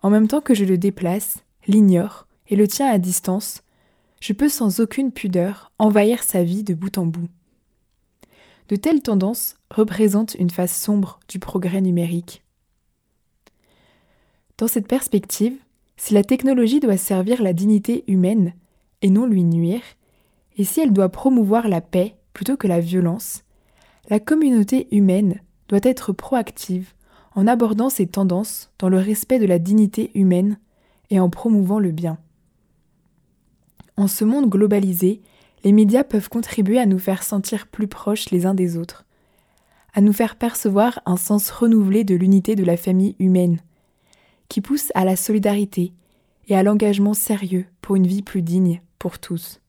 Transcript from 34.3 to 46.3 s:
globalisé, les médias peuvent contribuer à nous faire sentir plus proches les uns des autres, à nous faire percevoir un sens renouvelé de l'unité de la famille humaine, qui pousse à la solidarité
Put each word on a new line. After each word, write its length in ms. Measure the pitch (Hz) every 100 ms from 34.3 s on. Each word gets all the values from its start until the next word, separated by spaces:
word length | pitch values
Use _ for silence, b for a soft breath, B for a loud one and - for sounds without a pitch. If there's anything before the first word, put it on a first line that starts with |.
| 269 262
globalisé, 720 | 196 208 202 196 175 180 208 b b b b
les 80 | 190
médias 320 | 208 214 247
peuvent 260 | 277 214 196
contribuer 500 | 233 226 - 196 240
à 60 | 233
nous 140 | 185
faire 240 | 185 190
sentir 440 | - 202 190 208 -
plus 200 | - 208
proches 440 | - - 208 -
les 140 | 180 180
uns 100 | 190
des 220 | 180 170
autres, 280 | 170 - _ _ _ _ _ _ _ _ _
à 80 | -
nous 120 | 202
faire 220 | 202 226 -
percevoir 640 | 233 - 220 196 226 247 -
un 120 | 180
sens 340 | - 208 202
renouvelé 520 | - 233 226 196 202
de 120 | 202 180
l'unité 400 | 185 196 185 214
de 80 |
la 140 | 180 170
famille 380 | - 185 196 -
humaine, 420 | 185 185 180 165 _ _ _ _ _ _ _ _ _
qui 100 | -
pousse 320 | 196 285 - -
à 100 | 190
la 100 | 185
solidarité 800 | - 214 208 202 202 - 175 - _ _ _